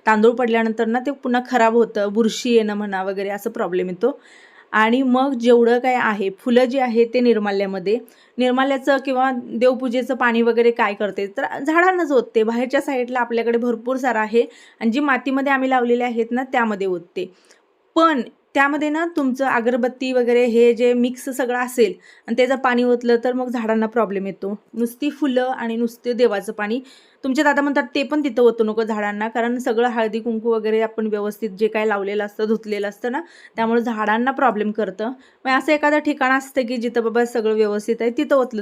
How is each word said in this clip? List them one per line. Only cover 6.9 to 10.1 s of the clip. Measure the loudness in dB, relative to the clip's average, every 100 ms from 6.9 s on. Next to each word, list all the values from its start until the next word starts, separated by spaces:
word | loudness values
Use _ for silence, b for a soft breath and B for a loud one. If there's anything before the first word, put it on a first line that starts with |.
| 2 2
ते | 2
निर्माल्यामध्ये, | 2 2 0 -2 -2 -4 -2 -4 -4 b b -2
निर्माल्याचं | 0 2 0 0 0 0
किंवा | 0 0 0
देवपूजेचं | -2 -6 0 2 2 -2 -2 -2